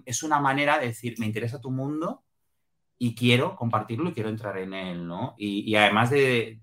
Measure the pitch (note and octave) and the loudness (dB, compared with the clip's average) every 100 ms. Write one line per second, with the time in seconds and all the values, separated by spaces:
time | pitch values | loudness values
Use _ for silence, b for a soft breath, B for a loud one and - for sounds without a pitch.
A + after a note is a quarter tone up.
0 | - A#2+ D#3 D3 C#3 C#3+ D3 D3+ B2 A2+ | 2 -6 0 2 2 2 2 2 0 -4
1 | A#2+ A#2 A2 G#2+ A2+ A#2+ C3 C3 C#3 D3+ | -8 -4 -4 -4 -6 -6 -8 -6 -4 -4
2 | F3+ C#4 _ _ _ _ _ _ _ _ | -6 -6 _ _ _ _ _ _ _ _
3 | B2 - A#2+ B2 F3 - A#2 A2 - A2+ | -4 2 4 4 4 -2 0 0 -2 -4
4 | E3+ E3 G#2+ G#2+ G#2 F#2+ F#2 F#2+ F#2 F2 | -4 -4 -6 -6 -6 -8 -8 -8 -8 -8
5 | E2+ F2+ B2 - G2+ G2+ G#2 G#2+ G2+ G#2+ | -8 -6 -8 -6 -4 -4 0 4 6 6
6 | A#2+ C#3+ C3 A#2+ A2 A2 | 4 4 4 2 0 -8